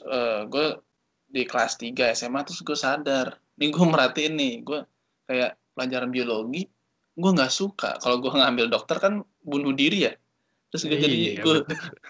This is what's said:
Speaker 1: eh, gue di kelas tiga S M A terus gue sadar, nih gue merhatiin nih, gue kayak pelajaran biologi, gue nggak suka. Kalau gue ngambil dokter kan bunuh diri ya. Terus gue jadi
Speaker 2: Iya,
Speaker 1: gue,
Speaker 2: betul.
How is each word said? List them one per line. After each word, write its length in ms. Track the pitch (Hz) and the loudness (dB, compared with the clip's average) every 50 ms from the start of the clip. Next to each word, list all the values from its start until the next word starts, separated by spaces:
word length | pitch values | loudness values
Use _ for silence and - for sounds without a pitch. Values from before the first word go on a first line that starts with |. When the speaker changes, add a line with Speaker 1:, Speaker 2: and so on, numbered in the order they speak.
| - | -6
Speaker 1:
eh, 400 | - 131 123 120 117 110 104 107 | -4 -2 -2 0 0 -2 -2 -4
gue 320 | - 135 143 156 151 - - _ _ _ _ _ _ _ _ _ | -4 -2 -2 0 -2 -2 -6 _ _ _ _ _ _ _ _ _
di 160 | _ 135 127 120 | _ -4 -4 -4
kelas 320 | - - 123 117 117 - | -2 0 0 0 0 -2
tiga 320 | - 120 117 127 131 123 | -6 -8 -6 -2 0 2
S 160 | 117 113 - 123 | 2 2 0 -4
M 160 | 120 131 143 | -4 -4 -4
A 80 | 139 | -6
terus 160 | - 175 - 170 | -6 -10 -10 -6
gue 100 | 151 147 - | -6 -4 -2
sadar, 560 | 143 131 143 151 147 143 135 131 127 - - - _ _ _ - | 0 0 -2 0 0 0 0 0 0 -2 -6 -12 _ _ _ -2
nih 80 | 147 | -2
gue 160 | 151 151 165 175 | 0 4 4 6
merhatiin 480 | 165 160 147 131 123 - 160 151 156 | 6 6 6 4 4 2 0 -2 -2
nih, 220 | 156 151 139 127 117 117 117 | 0 -2 -2 -2 -4 -6 -8
gue 160 | 131 147 - - - _ _ _ _ _ _ _ | -8 -8 -8 -8 -12 _ _ _ _ _ _ _
kayak 320 | - 127 127 123 - - - _ _ _ | -4 -2 -2 -2 -2 -4 -10 _ _ _
pelajaran 320 | 131 131 127 131 127 123 | -6 -4 -4 -2 -4 -4
biologi, 640 | 123 127 127 120 117 110 107 110 120 143 180 196 - _ _ _ _ _ _ _ _ _ 165 | -2 -2 -2 0 0 -2 -2 -2 -4 -6 -6 -8 -8 _ _ _ _ _ _ _ _ _ 0
gue 120 | 175 196 185 | 2 4 4
nggak 160 | 151 131 127 | 4 4 2
suka. 480 | - - 196 202 - - - - - - | 0 -2 -2 -4 -4 -4 -4 -4 -4 -2
Kalau 240 | - 123 123 123 131 | 0 0 0 0 0
gue 80 | 127 | 0
ngambil 400 | 143 139 127 123 123 120 117 120 | 4 4 4 4 4 2 2 2
dokter 260 | 117 - - - 160 | 0 0 0 -2 0
kan 240 | 180 196 196 208 202 - - _ _ _ | 2 2 2 0 0 -6 -10 _ _ _
bunuh 240 | 147 143 143 143 139 | -4 -4 -2 0 0
diri 380 | 135 135 139 156 202 196 139 110 | 2 2 2 2 4 2 0 0
ya. 40 | - - _ _ _ _ _ _ _ _ _ _ - | -2 -6 _ _ _ _ _ _ _ _ _ _ -8
Terus 100 | 165 165 | -6 -2
gue 100 | 151 151 | 0 0
jadi 200 | 143 147 143 123 113 110 104 101 | 2 2 2 2 2 2 0 -2
Speaker 2:
Iya, 60 | 98 110 | 0 2
Speaker 1:
gue, 120 | 160 160 147 | 4 4 4
Speaker 2:
betul. 160 | - 147 156 - - 165 - - - | 2 -2 -6 -8 -10 -14 -16 -18 -6